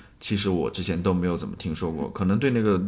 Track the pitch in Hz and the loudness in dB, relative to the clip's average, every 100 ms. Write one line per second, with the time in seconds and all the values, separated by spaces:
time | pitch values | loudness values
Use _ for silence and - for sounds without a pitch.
0 | - - - 101 101 90 67 - 87 85 | -12 -10 -2 0 2 0 0 -2 -2 0
1 | 92 90 90 85 - - - 78 87 80 | 2 2 2 -2 -4 -8 -6 -4 -4 -4
2 | 69 - 95 104 135 120 107 95 | -6 -2 2 2 2 2 4 2